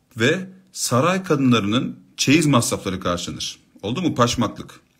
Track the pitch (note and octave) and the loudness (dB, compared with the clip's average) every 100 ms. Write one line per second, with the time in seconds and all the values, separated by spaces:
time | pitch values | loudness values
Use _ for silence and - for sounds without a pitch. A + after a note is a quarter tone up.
0 | _ A#2 A#2+ F#3 F#3 - _ - - B2 | _ -2 0 0 -4 -16 _ -8 0 2
1 | E3 F#3+ F#3+ D3 C3 A2+ G2+ A#2+ - - | 2 0 0 2 4 2 2 -2 -2 -8
2 | - - - D#3+ D3+ B2+ - G2 G2 F#2 | -18 -4 2 4 4 2 2 -4 -4 -4
3 | F#2+ F2 - - - - _ _ G2+ C#3+ | -4 -4 -6 -10 -12 -12 _ _ -8 0
4 | E3 - A#2+ B2 G2+ - - - _ | 0 4 2 2 -2 -4 -16 -20 _